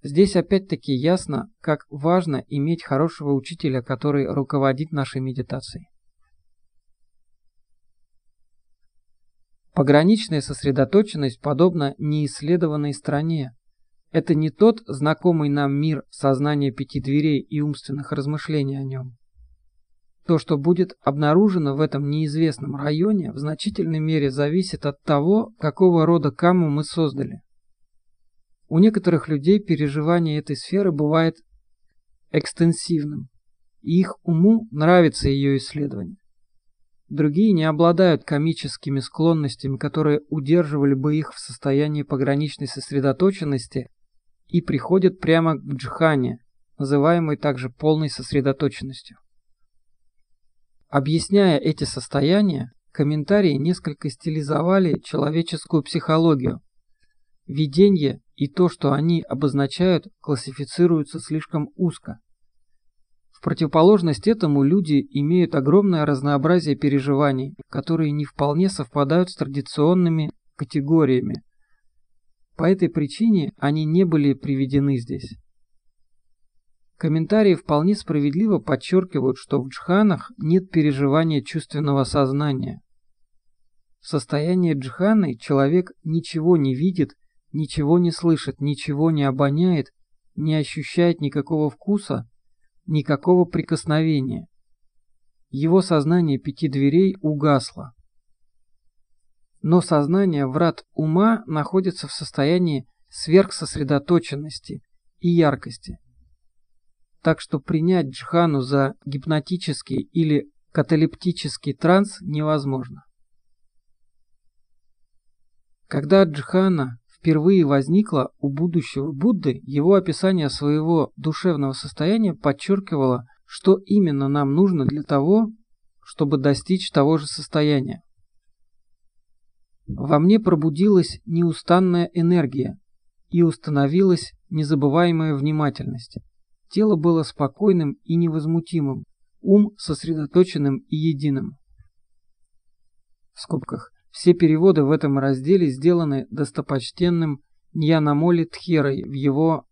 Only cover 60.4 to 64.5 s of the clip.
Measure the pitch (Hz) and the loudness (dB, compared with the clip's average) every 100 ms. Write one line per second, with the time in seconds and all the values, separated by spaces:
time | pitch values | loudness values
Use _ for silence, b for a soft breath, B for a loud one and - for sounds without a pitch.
60.4 | - 135 139 - 175 160 143 165 - 156 | -6 -12 -10 0 2 2 -2 -10 -8 -8
61.4 | - 156 147 - 180 - - - _ _ | -4 -6 -6 -2 -4 -4 -14 -16 _ _
62.4 | _ _ _ _ _ _ _ _ _ _ | _ _ _ _ _ _ _ _ _ _
63.4 | - 147 156 160 175 208 170 139 208 226 | -6 -4 0 4 6 6 2 0 0 0
64.4 | 160 | 0